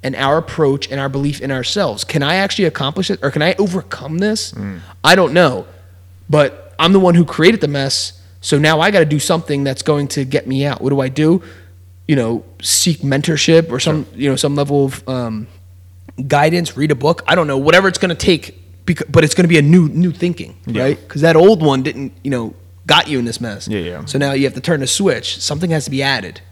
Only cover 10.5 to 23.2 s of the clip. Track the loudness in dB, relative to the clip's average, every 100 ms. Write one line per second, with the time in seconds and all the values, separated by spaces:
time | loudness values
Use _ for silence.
10.5 | -2 -2 -2 -2 0 -2 0 2 2 -2
11.5 | -20 -20 -20 -20 -16 -2 0 0 -4 -8
12.5 | -12 -4 0 0 -2 -2 -2 0 -2 4
13.5 | 4 4 -4 -2 -2 -6 -4 -2 0 -2
14.5 | -2 0 0 0 -4 -8 -6 -6 -8 -12
15.5 | -18 -20 -20 -20 -20 -20 -12 0 2 2
16.5 | 0 -4 -4 -2 0 0 0 0 2 2
17.5 | 0 4 6 4 0 -4 -2 0 0 -2
18.5 | -20 -20 -12 -6 -4 2 2 2 2 4
19.5 | 4 6 6 4 2 -2 0 -4 -4 -12
20.5 | -14 -8 -2 -2 -2 -8 0 4 6 6
21.5 | 6 2 2 -2 -6 -12 -10 -6 -6 -6
22.5 | -12 -20 -16 0 0 2 -4